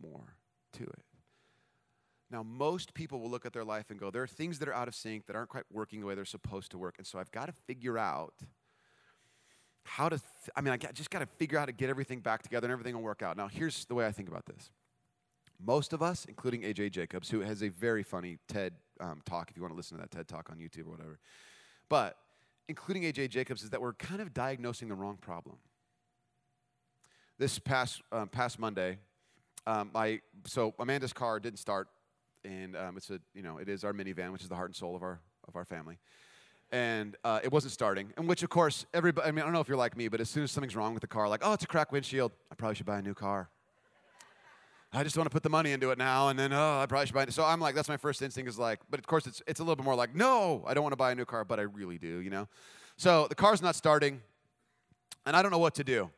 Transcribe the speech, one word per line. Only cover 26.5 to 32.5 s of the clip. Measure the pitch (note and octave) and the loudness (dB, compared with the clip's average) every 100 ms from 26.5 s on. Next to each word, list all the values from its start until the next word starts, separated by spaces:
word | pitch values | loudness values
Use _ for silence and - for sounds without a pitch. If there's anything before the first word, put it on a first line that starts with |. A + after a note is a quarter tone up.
| _ _ _ _ _ _ _ _ - | _ _ _ _ _ _ _ _ -2
This | C3+ - | -2 -2
past, | - C3+ B2+ - - | 0 2 2 -4 -6
um, | A2+ G#2 | -4 -4
past | B2 B2 - | -2 -2 -2
Monday, | A2+ F#2+ F#2 F#2+ - _ _ _ _ - - | -4 0 -2 -2 -12 _ _ _ _ -10 -2
um, | G#2+ G#2 | -2 -2
my, | A2 A2 A2 - G2 - | 0 0 -2 -8 -20 -8
so | - A2 - | -2 -2 -2
Amanda's | A#2+ C#3 C3 | -2 -2 -2
car | - A#2+ A2 | -4 -2 -2
didn't | A2+ G2+ | -4 -8
start, | - G2 F#2+ _ _ _ _ _ | -4 -2 -4 _ _ _ _ _
and, | G2+ | -12